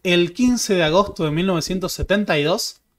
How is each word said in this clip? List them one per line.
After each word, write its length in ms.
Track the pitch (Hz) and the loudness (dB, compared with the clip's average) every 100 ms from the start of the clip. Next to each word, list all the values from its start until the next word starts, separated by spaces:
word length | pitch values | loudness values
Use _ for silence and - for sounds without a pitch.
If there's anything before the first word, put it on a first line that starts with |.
el 300 | 185 175 175 | 0 2 0
quince 400 | - 247 240 - | 0 0 2 0
de 100 | 190 | 0
agosto 400 | 160 170 202 - | 2 2 0 -2
de 60 | 160 | -2
mil 160 | 151 190 | 0 0
novecientos 460 | 170 - 185 175 | -2 -2 -4 -6
setenta 460 | - 135 202 202 156 | -6 -2 0 2 0
y 60 | |
dos 360 | 147 202 - - _ | 0 -2 -4 -12 _